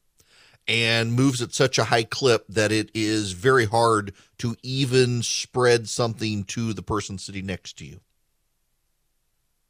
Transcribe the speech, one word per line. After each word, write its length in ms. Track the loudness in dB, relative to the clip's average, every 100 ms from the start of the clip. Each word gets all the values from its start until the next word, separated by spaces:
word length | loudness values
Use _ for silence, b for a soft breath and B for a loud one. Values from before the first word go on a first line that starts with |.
| _ _ b b b b -2
and 460 | 0 2 2 2
moves 260 | 2 2 0
at 140 | -4
such 240 | 0 2 2
a 60 |
high 180 | 2 2
clip 420 | 0 0 2 2 0
that 200 | 0 2
it 200 | 0 -2
is 400 | -4 -2 -2 -2
very 320 | 0 2 4
hard 480 | 2 4 4 2 -2 -12 b -8
to 200 | -6 -6
even 600 | -6 -4 2 2 2 0
spread 680 | -4 -6 -6 0 4 4 0
something 560 | -4 -4 -2 -4 -4
to 300 | -6 -6 -6
the 80 | -6
person 340 | -6 -6 -6 -12
sitting 300 | -12 -12 -8
next 320 | -10 -12 -18
to 80 | -18
you. 140 | -20 _ _ _ _ _ _ _ _ _ _ _ _ _ _ _ _ _